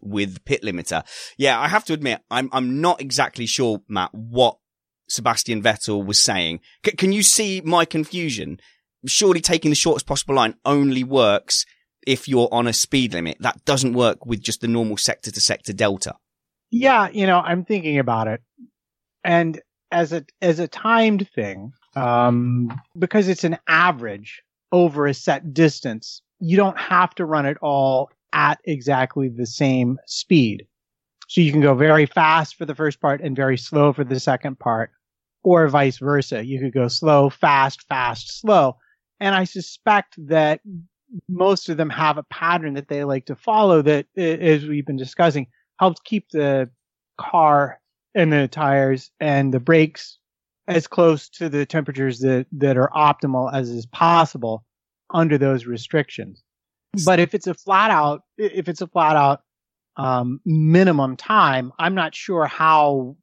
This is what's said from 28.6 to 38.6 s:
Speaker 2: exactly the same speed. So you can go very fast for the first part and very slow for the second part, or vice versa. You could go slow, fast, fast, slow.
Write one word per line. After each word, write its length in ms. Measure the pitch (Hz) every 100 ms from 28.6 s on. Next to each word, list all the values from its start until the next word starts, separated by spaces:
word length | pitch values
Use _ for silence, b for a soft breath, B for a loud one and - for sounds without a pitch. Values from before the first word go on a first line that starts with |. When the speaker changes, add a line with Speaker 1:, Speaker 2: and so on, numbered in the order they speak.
Speaker 2:
exactly 640 | - 147 123 135 131 - 131
the 200 | 117 120
same 500 | - 139 127 123 131 -
speed. 600 | - - 170 117 101 - _ _ _ _ _ -
So 120 | -
you 100 | 160
can 100 | 151
go 120 | 143
very 320 | 127 151 156 147
fast 520 | - 156 160 151 -
for 80 | 151
the 100 | 143
first 260 | 151 -
part 200 | 147 139
and 140 | 156 131
very 220 | 135 127
slow 340 | 123 151 147
for 120 | 139
the 160 | 131 131
second 400 | - 127 143 131
part, 320 | 123 113 113 _ _ _ _ _
or 240 | - 175 156
vice 300 | 143 139 123
versa. 480 | 135 143 131 120 120
You 140 | 135
could 140 | 135
go 160 | 131 120
slow, 400 | - 160 147 139
fast, 580 | - 160 139 135 - -
fast, 520 | 135 123 117 - -
slow. 380 | 214 190